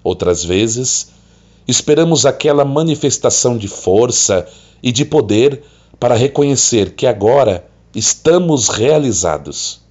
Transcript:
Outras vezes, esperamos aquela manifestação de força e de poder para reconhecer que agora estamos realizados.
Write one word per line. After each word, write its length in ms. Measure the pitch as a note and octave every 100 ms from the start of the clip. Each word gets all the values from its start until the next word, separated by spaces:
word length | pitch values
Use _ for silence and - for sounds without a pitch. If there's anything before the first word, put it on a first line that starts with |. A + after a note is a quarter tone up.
Outras 440 | F2 F2+ F2+ F2 E2+
vezes, 640 | F#2 A2+ A#2 B2+ - - _ _ _ _ _ -
esperamos 580 | - - A3 E3+ D#3 C#3+
aquela 380 | C3 D3+ D3
manifestação 920 | C#3 C#3 D#3+ C#3+ C#3+ - B2 - B2+ A#2
de 100 | G2
força 800 | - - G2 B2 - - F#2+ E2+ - - _
e 120 | B2+
de 100 | B2
poder 580 | D3 D#3 G#2 G#2+ C#3 C3+ - _ _ -
para 160 | A#2+ A#2
reconhecer 800 | C3 - C#3+ C3+ - A#2 F#2 -
que 100 | C3
agora 640 | G#2+ G#2 C#3 A#2+ F2+ - _ _
estamos 760 | - G#2+ - D#3 F3 F3 C#3+ G#2+
realizados. 1120 | - A#2+ D#3 C3+ G2 F2 D2 C2+ - - - _